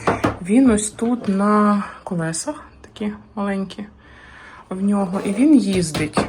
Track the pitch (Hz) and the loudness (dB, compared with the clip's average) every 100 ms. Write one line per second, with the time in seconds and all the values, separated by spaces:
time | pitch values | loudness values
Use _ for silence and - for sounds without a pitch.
0 | - - - - 175 240 262 208 - - | -4 -2 -2 -4 2 4 6 4 0 -4
1 | 233 240 - 196 208 208 208 202 202 - | -4 -2 -2 0 2 4 4 2 -2 -10
2 | - 175 160 165 294 302 - - - - | -8 -4 -4 -6 -8 -10 -14 -20 -18 -8
3 | 208 208 - 208 202 196 196 - 208 - | -8 -8 -12 -6 -4 -4 -6 -10 -16 -18
4 | - - - - - - - 190 202 202 | -20 -20 -20 -20 -20 -18 -12 -2 0 0
5 | 190 190 202 196 302 269 196 185 160 147 | 0 -2 -2 2 6 6 4 0 -2 -4
6 | 151 - | -4 -2